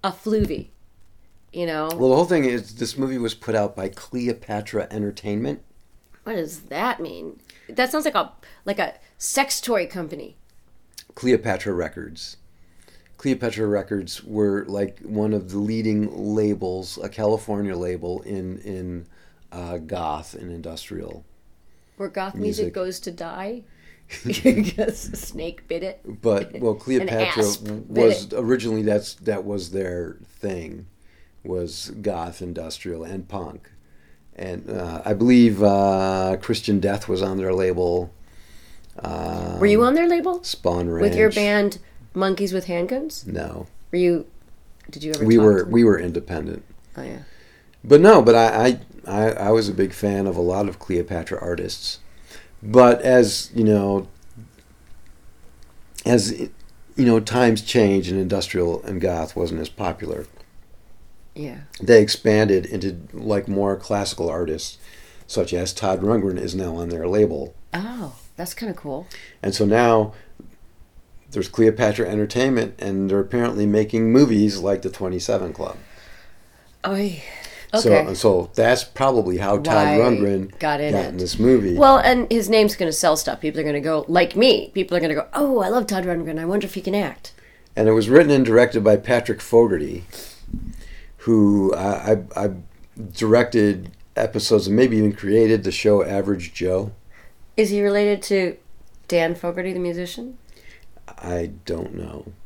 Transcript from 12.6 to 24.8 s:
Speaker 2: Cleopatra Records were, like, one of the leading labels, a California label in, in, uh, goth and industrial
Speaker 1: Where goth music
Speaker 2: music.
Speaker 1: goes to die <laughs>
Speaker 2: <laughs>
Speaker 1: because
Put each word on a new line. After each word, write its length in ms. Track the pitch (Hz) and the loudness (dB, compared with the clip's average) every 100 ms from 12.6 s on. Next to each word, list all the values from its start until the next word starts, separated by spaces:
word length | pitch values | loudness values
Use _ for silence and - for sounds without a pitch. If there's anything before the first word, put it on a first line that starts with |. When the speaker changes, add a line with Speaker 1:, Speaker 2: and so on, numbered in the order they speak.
| - - - - _ - | -20 -20 -20 -20 _ -8
Speaker 2:
Cleopatra 480 | 139 131 120 104 107 | -4 -2 -4 -4 -2
Records 560 | 104 95 104 90 - | -2 -2 -6 -6 -14
were, 420 | - 107 104 98 - | -8 0 0 0 -4
like, 320 | 101 98 - | -4 -4 -6
one 340 | - 104 107 | -8 -2 -2
of 180 | 107 92 | -2 -4
the 60 | 98 | -6
leading 800 | 104 113 110 107 104 - 101 107 | -4 -2 -2 0 -2 -4 -4 0
labels, 640 | 104 95 92 92 92 - | 0 0 -4 -8 -10 -12
a 60 | 101 | -12
California 680 | - 107 107 - 101 101 90 | -2 0 0 -2 -6 -4 -6
label 460 | 90 90 87 90 | -6 -6 -6 -8
in, 340 | - 98 92 92 | -8 -10 -8 -12
in, 460 | 107 95 90 87 85 - - _ - | -12 -10 -10 -12 -14 -20 -20 _ -18
uh, 260 | 90 87 87 | -14 -10 -10
goth 560 | 80 95 80 76 78 | -10 -8 -6 -8 -12
and 180 | - 87 | -16 -14
industrial 720 | 85 82 80 - 87 80 - - _ _ _ - - _ _ | -14 -14 -14 -14 -14 -14 -16 -20 _ _ _ -20 -20 _ _
Speaker 1:
Where 140 | 196 | -10
goth 260 | 196 190 196 | -8 -10 -6
music 280 | 202 208 180 | -6 -4 -6
Speaker 2:
music. 80 | |
Speaker 1:
goes 260 | 190 185 180 | -6 -8 -8
to 100 | - | -14
die 520 | 175 165 185 196 240 - - - | -12 -14 -12 -12 -12 -16 -20 -20
<laughs> 180 | - - | -20 -20
Speaker 2:
<laughs> 200 | - 120 | -12 -8
Speaker 1:
because 840 | - - - 196 - | 0 2 2 0 -2